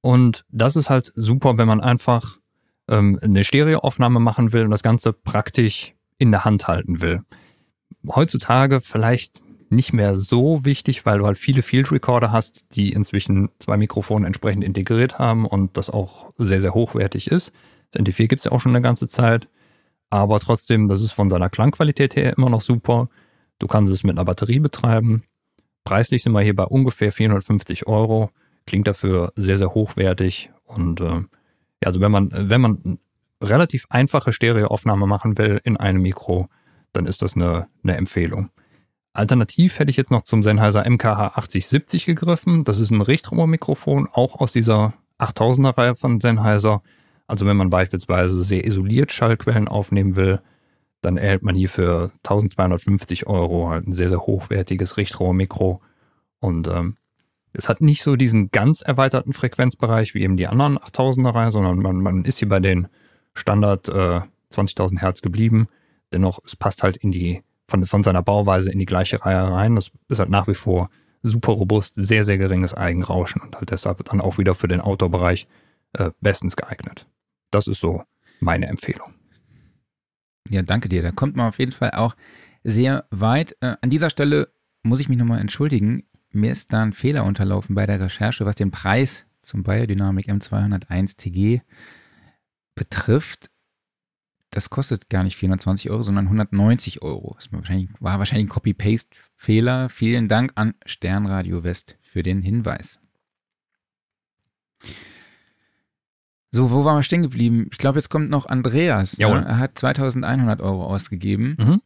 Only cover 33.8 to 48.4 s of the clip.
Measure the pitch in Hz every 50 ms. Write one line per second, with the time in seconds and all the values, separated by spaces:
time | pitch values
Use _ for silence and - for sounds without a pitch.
33.8 | - _ - 123 135 139 - 143 - 127 113 - - 113 117 110 104 - - 107
34.8 | - 110 104 98 101 98 101 101 - 110 104 98 107 107 101 101 _ 123 107 -
35.8 | - 101 95 95 92 92 95 - - - 90 90 92 - _ _ _ _ _ _
36.8 | _ _ _ - 85 - 92 - 101 - - 90 87 87 82 85 90 - _ _
37.8 | _ - 87 - 98 - - 90 85 82 - 101 98 - _ _ _ _ _ _
38.8 | _ _ _ _ _ _ _ - 107 107 131 123 110 - - - 175 185 - -
39.8 | 151 139 131 - 131 - 127 113 - - - 110 104 107 107 104 110 104 101 104
40.8 | - 120 123 120 - 113 104 101 104 95 - - - - - 95 90 - - 147
41.8 | - - - 170 - - 170 156 170 170 170 160 - 180 170 165 143 - 104 101
42.8 | 113 104 113 104 101 120 139 - - - 170 170 165 160 160 160 - - 147 -
43.8 | - - 143 139 143 - - - 123 120 - - 131 120 - 120 113 113 110 107
44.8 | 107 110 - _ _ _ _ _ 123 - - - 110 117 127 131 139 135 123 -
45.8 | 123 123 120 - - 131 120 110 98 120 113 110 107 110 107 104 98 110 104 101
46.8 | _ _ _ _ _ _ _ _ _ - - 98 95 101 101 101 95 92 92 90
47.8 | 92 90 - 90 - - 92 90 90 90 95 90